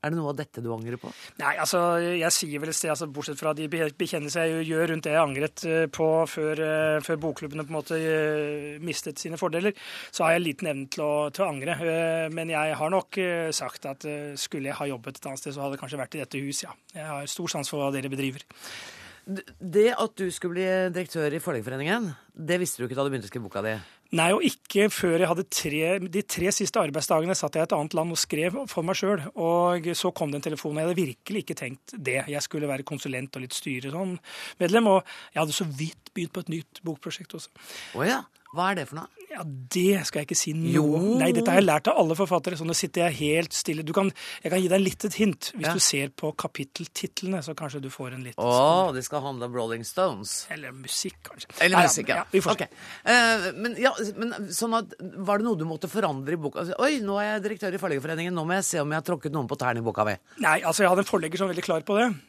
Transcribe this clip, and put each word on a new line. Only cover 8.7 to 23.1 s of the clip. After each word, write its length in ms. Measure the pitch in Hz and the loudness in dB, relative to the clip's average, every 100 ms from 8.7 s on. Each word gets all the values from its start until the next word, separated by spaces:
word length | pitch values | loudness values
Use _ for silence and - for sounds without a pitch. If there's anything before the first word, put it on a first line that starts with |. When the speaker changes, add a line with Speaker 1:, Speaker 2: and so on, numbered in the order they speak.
| 147 | -8
Speaker 2:
mistet 400 | 170 156 - 147 | -6 -6 -6 -8
sine 160 | 165 165 | -8 -2
fordeler, 340 | 180 160 196 196 - - - | -2 2 0 -2 -10 -14 -12
så 140 | - 165 | 0 4
har 60 | |
jeg 100 | 165 | 4
liten 240 | 175 139 175 | 2 -2 -4
evne 160 | 139 135 | -4 -6
til 140 | - 151 | -4 0
å, 60 | 147 147 | 2 0
til 120 | 139 | 0
å 80 | 190 | -2
angre. 260 | 143 139 160 | 0 -4 -2
Eh, 500 | 165 160 165 165 160 | 0 0 0 0 -2
men 160 | 160 165 | -4 -4
jeg 240 | 156 156 | 0 0
har 160 | 143 156 | 0 0
nok, 280 | 190 - - | 0 0 -4
eh, 300 | 180 170 160 | -2 -2 -2
sagt 320 | 156 127 - 147 | -4 -6 -10 -10
at, 180 | 139 | -10
eh, 300 | 151 147 147 | -8 -8 -10
skulle 380 | 143 - 156 135 | -8 -6 -4 -6
jeg 20 | |
ha 160 | 143 143 | -4 -6
jobbet 320 | 131 117 131 | -6 -10 -12
et 80 | - | -10
annet 80 | 135 | -10
sted, 160 | - | -10
så 80 | 139 | -6
hadde 160 | 139 135 | -6 -6
det 60 | |
kanskje 180 | 143 143 | -8 -8
vært 160 | 127 160 | -8 -8
i 60 | |
dette 180 | 127 139 | -8 -6
hus, 220 | 139 139 - | -6 -6 -8
ja. 80 | - _ 170 | -14 _ -14
Jeg 80 | 156 | -10
har 240 | 143 143 | -8 -8
stor 240 | - 170 | -6 -4
sans 140 | 160 139 | -4 -4
for 80 | 151 | 0
hva 140 | 139 | 0
dere 160 | 139 135 | 0 -4
bedriver. 320 | 135 135 135 - - - - - - - - | -2 -4 -4 -14 -20 -16 -14 -16 -18 -20 -20
Speaker 1:
D-, 240 | - 190 - - | -10 -10 -10 -12
det 300 | 185 175 220 | -2 4 4
at 220 | 240 220 - | 4 -4 -2
du 80 | 190 | -6
skulle 220 | 165 180 175 | -4 -4 -2
bli 100 | 185 185 185 | 0 2 0
direktør 400 | 175 180 165 151 | -2 -6 -2 -2
i 80 | 156 | -2
Forleggerforeningen, 720 | 175 135 107 131 147 220 208 139 _ | -2 -4 -4 -4 0 0 -2 -6 _
det 240 | - 160 175 | -14 -2 0
visste 240 | 180 - | 0 -4
du 60 | 120 | -4
ikke 100 | 127 | 0
da 60 | |
du 60 | 139 | 0